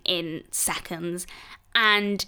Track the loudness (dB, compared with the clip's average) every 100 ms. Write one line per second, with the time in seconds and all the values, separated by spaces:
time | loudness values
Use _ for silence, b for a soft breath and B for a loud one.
0 | -2 -2 -2 -8 -8 -4 -2 -2 -6 -6
1 | -4 -6 -8 B B B _ 4 6 6
2 | 4 0